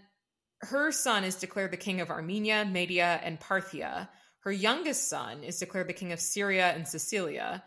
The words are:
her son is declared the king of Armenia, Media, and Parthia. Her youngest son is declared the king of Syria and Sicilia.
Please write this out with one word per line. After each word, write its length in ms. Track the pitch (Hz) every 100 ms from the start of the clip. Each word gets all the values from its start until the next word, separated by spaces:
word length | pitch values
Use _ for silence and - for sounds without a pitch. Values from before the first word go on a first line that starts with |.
| - _ _ _ _ _
her 300 | 220 277 311
son 320 | 285 262 214
is 120 | 185 185
declared 360 | 185 - 190
the 60 | 180
king 240 | 202 185
of 80 | 165
Armenia, 560 | 156 160 208 214 214 208
Media, 540 | 185 175 175 175 165
and 160 | 170 160
Parthia. 720 | - 190 - 160 - 71 196 - _ _
Her 120 | 196
youngest 560 | 196 208 285 320 - -
son 340 | 147 117 139
is 160 | 139 180
declared 280 | 185 185 180
the 60 |
king 180 | 175 180
of 60 | 170
Syria 480 | - 208 202 190 180
and 160 | 165 160
Sicilia. 760 | 156 - 214 170 - - 180